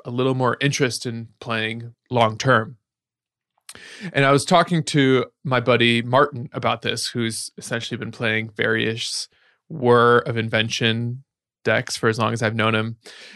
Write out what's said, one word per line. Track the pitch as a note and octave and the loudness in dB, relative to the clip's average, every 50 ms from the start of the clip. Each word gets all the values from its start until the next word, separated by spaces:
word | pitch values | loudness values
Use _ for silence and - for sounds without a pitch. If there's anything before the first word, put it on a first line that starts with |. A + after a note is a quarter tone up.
| - | -12
a | B2+ | -6
little | A#2+ B2 B2+ C3 C3 | -4 -2 0 0 0
more | C3 B2+ A#2+ A#2 - | 0 0 0 0 0
interest | C#3 C#3+ - - C#3+ B2 A#2 - - | -2 -2 0 0 0 -2 -2 -4 -8
in | B2+ A2+ A2+ A2+ A#2 _ _ | -8 -8 -8 -10 -14 _ _
playing | - B2 A2+ A2 A2 A2 A2+ A#2 A#2 A#2+ - _ _ - | -8 -6 -4 -4 -2 -4 -6 -8 -12 -14 -18 _ _ -2
long | B2 A#2+ A2+ A2 A2 | 2 2 2 2 2
term. | - - C3 B2+ A2 A2+ - - - _ _ _ _ _ _ _ _ _ _ _ _ _ _ _ _ _ - - - - - - - G#3+ E3+ - | 0 2 4 4 4 2 0 -8 -18 _ _ _ _ _ _ _ _ _ _ _ _ _ _ _ _ _ -20 -20 -20 -20 -20 -16 -14 -12 -4 0
And | C#3+ C#3 | 2 4
I | C3+ | 4
was | C#3+ C#3+ - | 4 4 4
talking | - F#3 E3+ E3+ F3 F3+ D#3+ - | 4 4 4 4 2 0 -2 0
to | - - D3 C3+ C3 C3 B2 - - _ _ - | 0 2 4 4 4 4 2 0 -2 _ _ -4
my | C3+ C3 B2 | -2 -2 0
buddy | A#2 B2+ A#2+ A#2 A#2 A#2 A#2 A#2 | 2 4 4 4 4 4 2 2
Martin | A#2 A#2+ B2+ C3+ D3 G#3+ - A#2+ A#2+ - | 0 2 2 2 2 2 0 -6 -12 -10
about | - C3+ A#2+ A2+ A#2 A2+ | -8 -4 -2 -2 -2 -2
this, | - A2+ A#2+ A#2 - | -4 -6 -6 -6 -6
who's | - - A#2+ A#2 A2+ G#2+ - - - - | -6 -4 -4 -4 -4 -4 -8 -10 -12 -14
essentially | - - - B2+ A#2 - - B2 | -16 -10 -8 -6 -6 -6 -8 -8
been | A#2 A#2+ A2+ | -8 -8 -10
playing | A2+ - B2 A2 A2 A2 A2 A2 | -8 -4 -2 -2 -2 -2 -4 -6
various | - - A2+ A2+ A2+ A2+ A#2 A2+ A2+ A#2 - - - - - - _ _ _ _ _ _ _ - | -4 -2 -2 0 0 0 0 -2 -4 -4 -6 -8 -8 -8 -10 -12 _ _ _ _ _ _ _ -14
War | E3 D#3 B2 A#2+ A#2+ A#2+ A#2 A#2+ A#2+ B2 | -8 -2 2 4 6 6 6 6 6 4
of | - D3 A#2 | 2 0 -2
Invention | A#2 A2 A2+ A2+ A2 A2 A#2 - - B2 A2+ A2+ A2+ A#2+ A#2+ B2 C3+ - _ _ _ _ _ _ _ - | -4 -2 0 0 0 0 -2 -2 -2 -2 -2 0 -2 -4 -6 -6 -10 -14 _ _ _ _ _ _ _ -2
decks | A2 A2 A#2 B2 - - | 0 0 0 -2 -4 -6
for | - - A2+ | -2 0 0
as | A2 A#2 | 0 0
long | A2 A2 A#2 | -2 -2 -2
as | A2 | -2
I've | A#2 A2 A2 | -2 -2 0
known | A2+ A2 A2 A2 | 0 0 2 2
him. | A2 A2 A#2 A#2 - - - - - - - - | 0 -2 -4 -8 -12 -16 -20 -20 -20 -20 -20 -20